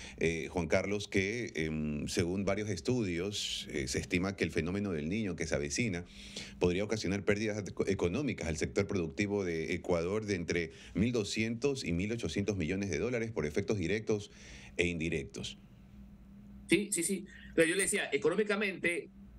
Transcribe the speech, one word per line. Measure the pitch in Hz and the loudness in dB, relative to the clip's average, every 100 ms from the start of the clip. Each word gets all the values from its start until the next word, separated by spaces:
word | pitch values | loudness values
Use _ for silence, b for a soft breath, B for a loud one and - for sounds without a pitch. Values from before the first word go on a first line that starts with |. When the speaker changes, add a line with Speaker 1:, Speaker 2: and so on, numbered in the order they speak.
| B B | B B
Speaker 1:
eh, | 82 82 71 | 2 2 -2
Juan | 85 85 | -2 4
Carlos, | 95 95 104 104 | 4 4 -2 0
que, | 101 95 120 107 - | 2 2 0 -4 -2
em, | 80 78 76 73 - | 0 0 0 -2 -2
según | - 85 95 95 | 2 2 2 0
varios | 98 107 | 0 0
estudios, | 90 - 127 98 82 98 107 - - - | -2 0 2 2 0 -2 -2 -4 -4 -4
eh, | 71 65 | -4 -2
se | 80 | -2
estima | 85 90 95 98 | 0 2 2 0
que | 87 | 0
el | |
fenómeno | 78 82 98 101 | 0 0 0 0
del | 82 76 | -2 0
Niño | 107 104 82 | -2 -2 -2
que | 80 | 0
se | 76 | 0
avecina | 71 92 120 87 87 B B B B B | 0 0 0 0 -6 B B B B B
podría | 90 90 104 | 4 4 0
ocasionar | 110 87 98 95 | 0 0 0 2
pérdidas | 104 110 104 90 | 2 2 -2 -4
eco-, | - - | -2 0
económicas | 98 90 104 147 85 82 | 2 2 2 -2 -2 -2
al | 76 | -2
sector | 82 101 98 | 0 0 2
productivo | 98 82 - 101 101 | 2 0 0 0 2
de | 90 82 80 | 0 0 0
Ecuador | 87 - 85 85 107 104 | -2 2 2 4 0 0
de | 92 | -2
entre | 82 85 82 B B | 0 0 0 B B
mil | 87 117 | 2 4
doscientos | 123 98 - 113 113 143 135 | 4 0 0 0 2 0 0
y | - | 0
mil | 87 104 | 0 2
ochocientos | 117 87 104 101 95 | 0 -2 0 0 2
millones | 78 95 101 | 0 0 0
de | 76 | 0
dólares | 110 123 113 | 0 0 -2
por | 113 - | -2 0
efectos | 90 95 107 | 0 0 0
directos | 82 107 110 107 - B B B B - | 2 0 2 0 -2 B B B B 0
e | 87 | 0
indirectos. | 85 80 78 67 - - - - - - - - - - - - - - | 2 0 -2 -4 -8 -8 -10 -18 -20 -20 -18 -18 -18 -20 -20 -18 -10 2
Speaker 2:
Sí, | 170 202 | 2 2
sí, | - | -2
sí. | - 190 - B B | -2 -2 -6 B B
Pero | - 160 | 4 4
yo | 180 | 4
le | |
decía, | 190 196 147 | 2 0 0
económicamente, | 139 156 180 208 202 208 170 165 170 - - - | 2 2 2 2 2 0 0 0 0 -4 -14 -18